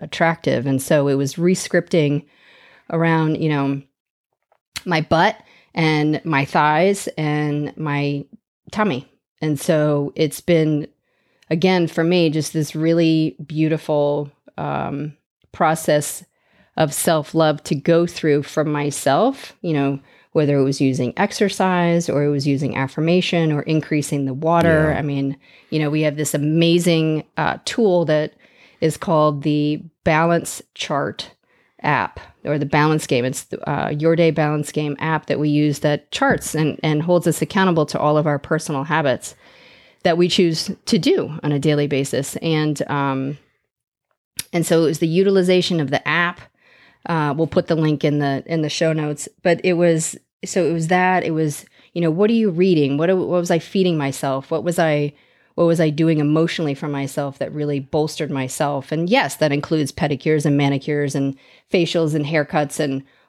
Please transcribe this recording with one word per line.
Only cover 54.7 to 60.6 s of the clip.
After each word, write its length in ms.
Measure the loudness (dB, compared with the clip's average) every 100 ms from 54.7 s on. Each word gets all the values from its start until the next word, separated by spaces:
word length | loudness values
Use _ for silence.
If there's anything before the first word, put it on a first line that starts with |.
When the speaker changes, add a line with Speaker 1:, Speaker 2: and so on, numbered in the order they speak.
| 0
Speaker 1:
I, 340 | 2 2 -2 -6 _ _ _
what 100 | 0
was 160 | 2 4
I 80 | 2
doing 280 | 2 2 2
emotionally 560 | 2 2 2 0 -4
for 140 | -4 -6
myself 500 | -6 -6 -4 -6 -4
that 140 | -6
really 280 | -4 -4 -4
bolstered 500 | -2 -2 -2 -2 -6
myself? 600 | -4 -4 -4 -2 -4 -4
And 160 | -4 0
yes, 280 | 2 0 0
that 160 | 0
includes 400 | 0 0 -2 -2
pedicures 520 | -2 -4 -2 0 0
and 120 | 2
manicures 580 | 2